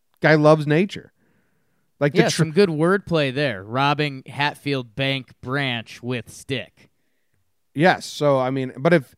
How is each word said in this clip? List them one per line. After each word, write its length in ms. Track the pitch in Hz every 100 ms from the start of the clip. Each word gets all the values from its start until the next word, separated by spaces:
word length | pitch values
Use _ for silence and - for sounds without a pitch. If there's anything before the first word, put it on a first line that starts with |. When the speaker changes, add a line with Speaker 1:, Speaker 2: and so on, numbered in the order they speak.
| _ _
Speaker 1:
Guy 140 | 151
loves 320 | 156 151 156 147
nature. 460 | 151 202 - - _ _ _ _ _ _ _ _ -
Like 120 | 143
the 80 | 180
Speaker 2:
Yeah, 80 | 139
Speaker 1:
tr- 80 | -
Speaker 2:
some 80 | 160
good 160 | 156 202
wordplay 640 | 151 165 202 - 165 139
there. 280 | 127 147 98
Robbing 600 | 101 123 139 147 147 135 -
Hatfield 680 | 127 147 143 143 139 120
Bank 380 | 107 135 135 123 _
branch 600 | 123 139 135 120 - -
with 260 | 120 123 -
stick. 600 | - - 127 82 _ _ _ _ _ _ _ _ _ _
Speaker 1:
Yes. 300 | 135 180 110
So, 340 | - - 147 135
I 120 | 127
mean, 220 | 135 131 135
but 160 | 151
if, 220 | 170 127